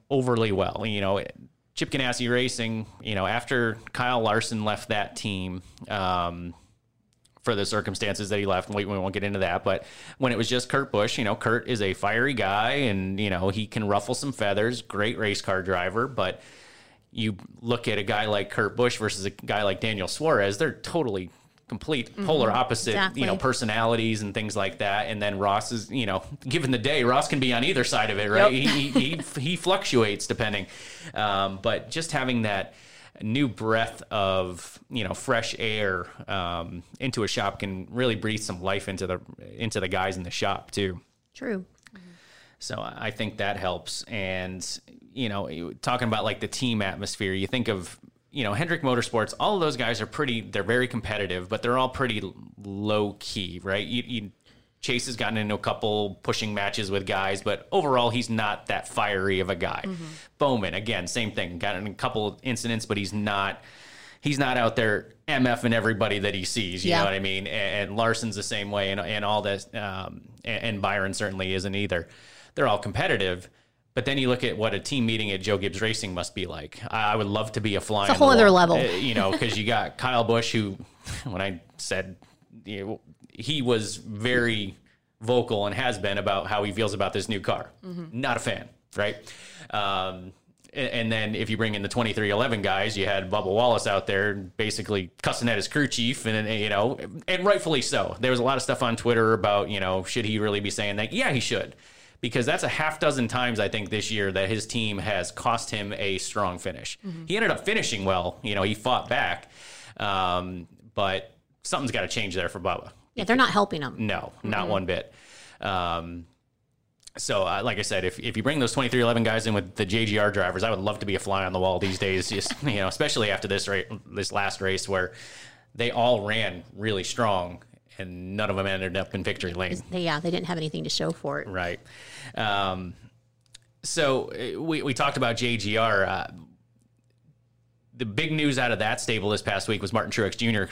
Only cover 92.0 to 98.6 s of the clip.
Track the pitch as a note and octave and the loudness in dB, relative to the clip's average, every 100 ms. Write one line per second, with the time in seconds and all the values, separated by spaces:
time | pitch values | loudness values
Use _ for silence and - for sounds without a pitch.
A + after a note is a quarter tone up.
92 | A2+ G#2 G#2 G#2 B2+ A2+ G2 F#2+ G#2+ G#2 | 0 2 2 2 2 2 2 2 0 0
93 | G2 G2 F#2 G#2 F#2+ G#2 B2 G#2+ A2+ G2 | 0 0 0 0 2 4 6 4 2 0
94 | G2+ G2 G#2 G2+ F2+ - G#2+ - G2+ G2+ | 2 2 2 0 -8 -4 -4 -2 -2 -2
95 | F2+ - D3+ B2+ A#2+ G#2+ - D3+ C#3+ - | -2 -4 -2 0 0 0 0 0 0 2
96 | A#2 - A2+ A2 G#2+ A2 G#2+ G2+ A#2 C3+ | 0 0 0 0 0 0 2 2 2 0
97 | D2 C#3 - F3+ F#3+ G3 E3+ D3 - B2 | -8 -8 -4 2 4 4 4 0 2 0
98 | F#2+ E2 B2+ B2 A#2+ C3+ | 0 0 2 4 4 2